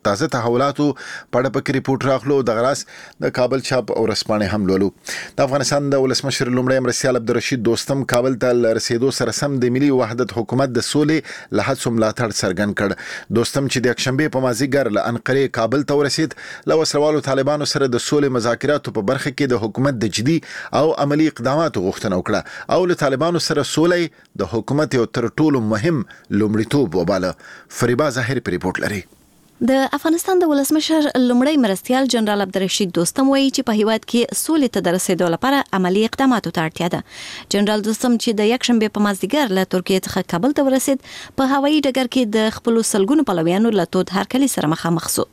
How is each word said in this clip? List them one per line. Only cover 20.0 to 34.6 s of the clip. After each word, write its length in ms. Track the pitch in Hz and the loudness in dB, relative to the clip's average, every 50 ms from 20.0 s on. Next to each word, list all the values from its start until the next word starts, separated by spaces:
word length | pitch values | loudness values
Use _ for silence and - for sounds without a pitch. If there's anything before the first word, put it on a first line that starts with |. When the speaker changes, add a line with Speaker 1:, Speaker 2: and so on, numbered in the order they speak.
| 113 110 | -2 -2
Speaker 1:
د 80 | - - | -2 -2
جدي 220 | 110 135 165 160 - - - - - - - 117 143 | 0 0 0 0 -2 -6 -14 -14 -12 -4 0 2 2
او 20 | 160 - - 139 | 2 2 0 0
عملي 240 | 143 147 151 156 156 - | 0 2 2 2 2 0
اقداماتو 520 | - 120 131 135 151 170 156 - 107 90 95 | -2 -2 -2 0 0 0 0 -2 -2 -2 -2
غوښتنه 340 | 95 - - 113 92 92 87 | -2 -2 -4 -2 -2 -2 -2
وکړه 500 | - 107 92 - - - - - - - 160 | 0 -2 -2 -4 -6 -14 -16 -4 0 0 2
او 120 | 185 180 175 | 2 2 0
له 60 | - 156 | 0 0
طالبانو 400 | 139 135 127 151 170 175 165 - - | 0 0 0 0 0 0 -2 -2 0
سره 180 | 160 147 135 - - | -2 -2 -2 -2 0
سوله 260 | - 156 175 180 175 175 | 2 2 2 2 2 0
یې 400 | 151 _ _ _ _ _ - 101 | -4 _ _ _ _ _ -6 -6
د 60 | 85 - | -2 -2
حکومت 440 | 113 101 - 131 143 156 139 - 127 117 | -4 -2 -2 -2 -2 0 0 0 0 0
یو 60 | 104 _ - | 0 _ -2
تر 100 | 117 113 | -4 -2
ټولو 360 | - - 156 156 147 135 110 107 110 | 0 2 2 2 2 2 0 0 0
مهم 280 | 107 104 170 170 139 95 - | 0 0 0 0 0 -2 -6
لومړیتوب 880 | - - - _ - 101 107 104 107 107 110 - - 143 135 95 78 92 85 | -10 -20 -10 _ 0 0 2 2 2 0 0 0 2 0 0 2 0 0 0
وباله. 300 | 87 101 95 90 92 87 _ - - - - - _ - - | 2 0 0 0 -2 -4 _ -14 -20 -20 -20 -20 _ -6 -2
فریبا 340 | 123 120 123 120 151 151 113 127 | 0 0 2 2 0 0 0 -2
ظاهر 260 | 123 110 135 123 - | -4 -2 -4 -4 -4
په 140 | - 87 87 | -4 -4 -2
ریپورت 260 | 87 92 87 - - - | -2 -4 -4 -2 -4 -4
لري. 180 | 104 98 - _ _ _ _ _ _ _ _ _ _ _ 247 233 | -6 -6 -10 _ _ _ _ _ _ _ _ _ _ _ 0 2
Speaker 2:
د 120 | 262 269 269 254 - | 2 2 2 0 -2
افغانستان 440 | 285 - 320 320 339 - - 381 359 | -2 0 0 0 0 0 0 2 2
د 80 | 349 320 | 4 4
ولسمشر 560 | 294 277 277 - 302 311 302 - 320 320 294 285 - 254 254 | 2 2 2 2 0 0 0 2 2 2 2 0 2 2 2
لومړی 360 | 247 247 247 254 285 320 294 247 | 4 4 4 2 4 4 2 2
مرستیال 440 | 208 190 190 - - 247 262 269 254 247 | 2 0 -2 -2 0 0 2 2 2 2
جنرال 300 | 233 220 214 208 202 202 | 0 2 2 0 0 -2
عبدالرشید 480 | 190 185 196 190 190 - - 214 180 - 170 | -2 -2 -2 -2 0 0 0 -2 0 0 0
دوستم 280 | 175 165 - - 269 269 | 0 0 0 2 2 4
وایي 180 | 269 269 277 269 | 4 4 2 2
چې 180 | 262 - 254 - | 0 0 -2 0
په 20 | 220 214 | 0 2
هیواد 240 | 214 214 220 220 - - | 2 2 0 0 -2 0
کې 100 | - 240 233 - - - - | 0 0 0 0 -2 -6 -2
سولې 260 | - 311 330 | 0 2 2